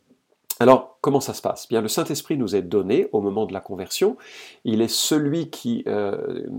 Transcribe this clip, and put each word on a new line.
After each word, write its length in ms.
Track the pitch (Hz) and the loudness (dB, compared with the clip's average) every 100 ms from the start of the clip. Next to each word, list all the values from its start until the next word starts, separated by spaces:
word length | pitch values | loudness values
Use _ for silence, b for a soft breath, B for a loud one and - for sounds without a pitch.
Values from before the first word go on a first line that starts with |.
| _ _ _ _ - - | _ _ _ _ -8 4
Alors, 400 | 120 127 - - | 8 8 6 -4
comment 200 | - 139 | 0 0
ça 120 | - | 0
se 80 | 110 | -4
passe ? 260 | 101 - - | -4 -6 -2
Bien, 140 | 113 | -2
le 60 | 110 | 0
Saint-Esprit 500 | - 160 143 - 151 | -2 -2 -4 -4 -2
nous 180 | 110 98 | 0 0
est 60 | |
donné 460 | 85 101 95 135 196 | 0 0 2 2 2
au 80 | 107 | 0
moment 260 | 101 101 104 | 0 -2 -2
de 60 | |
la 80 | 95 | -6
conversion. 540 | - 92 92 - 196 254 B B B B | -10 -10 -8 0 0 0 B B B B
Il 200 | - 110 | -2 0
est 100 | 113 | 2
celui 560 | - - 156 143 165 147 | 0 0 2 2 -2 -4
qui, 340 | - 120 117 - | -8 -4 -4 -2
euh, 560 | 104 101 - - - - | -2 -2 -4 -6 -6 -8